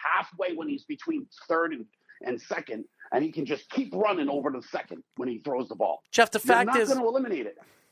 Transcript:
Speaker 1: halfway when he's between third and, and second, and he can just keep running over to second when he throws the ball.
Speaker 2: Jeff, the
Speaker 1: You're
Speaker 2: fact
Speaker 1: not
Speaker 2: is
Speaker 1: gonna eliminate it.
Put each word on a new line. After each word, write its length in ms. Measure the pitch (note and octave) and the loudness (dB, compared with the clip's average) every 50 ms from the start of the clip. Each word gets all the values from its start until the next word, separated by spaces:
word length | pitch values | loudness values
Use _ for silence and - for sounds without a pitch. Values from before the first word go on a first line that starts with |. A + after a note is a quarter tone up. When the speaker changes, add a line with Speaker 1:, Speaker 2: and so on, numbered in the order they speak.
| - D3+ F3 | -2 0 0
Speaker 1:
halfway 400 | F#3+ - - F3+ E3+ F#3+ F3+ E3+ | 0 0 -2 -4 -4 -4 -4 -4
when 140 | D#3+ D#3+ - | -4 -4 -6
he's 160 | - - - | -6 -6 -6
between 420 | - D3+ - - - D#3+ D3+ - - - - - - | -10 -10 -8 -4 -4 -4 -4 -4 -8 -18 -10 -2 0
third 240 | E3+ E3 E3 D#3+ D#3 | 2 2 2 0 -2
and, 120 | - G#3+ - _ _ _ - - - - | -6 -10 -14 _ _ _ -20 -18 -10 -6
and 180 | - - E3+ | -6 -6 -6
second, 440 | - - F#3 D#3+ D3+ - A2+ G#2+ - - _ - - - | -6 -8 -8 -8 -6 -8 -10 -10 -10 -14 _ -18 -8 -2
and 100 | - B2+ | -2 0
he 120 | D3+ D#3+ D3+ | 0 0 -4
can 120 | D#3+ C#3+ | -4 -4
just 240 | A2+ D3 C3 - - | -4 -4 -6 -6 -4
keep 240 | - - C4+ G3 - | -4 -4 -2 -2 0
running 360 | F#3 G#3+ G#3 G3+ F3 D3 C#3 | 0 2 2 2 0 0 0
over 200 | C#3+ C#3+ B2+ C#3+ | -2 -2 -2 -2
to 120 | C3+ B2 | -4 -6
second 420 | - - - - - - - - - _ - | -8 -8 -8 -8 -8 -8 -14 -16 -16 _ -8
when 100 | - B2+ | -6 -4
he 120 | B2+ A#2+ G#2+ | -4 -4 -4
throws 280 | - C#3+ C3 B2+ B2+ | -4 -2 -2 -2 -2
the 80 | - A2 | -4 -2
ball. 260 | F2+ G#2+ F#2 - - _ - | 0 0 0 0 -2 _ 0
Speaker 2:
Jeff, 200 | - - A#3 - | 4 4 4 4
the 80 | - G#3+ | 4 0
Speaker 1:
You're 160 | - B3 A#3+ | 4 6 6
Speaker 2:
fact 120 | A#3 B3 | 6 6
Speaker 1:
not 120 | A3+ B3+ A#3+ | 4 4 4
Speaker 2:
is 80 | A3 | 4
Speaker 1:
gonna 180 | A#3+ C4+ C4 A#3+ | 4 4 2 2
eliminate 400 | A3+ A#3+ C4+ C4 A3+ F#3+ C#3+ A2+ | 2 2 0 0 0 -2 -4 -4
it. 100 | G2+ - - - - _ _ _ _ | -6 -10 -14 -20 -20 _ _ _ _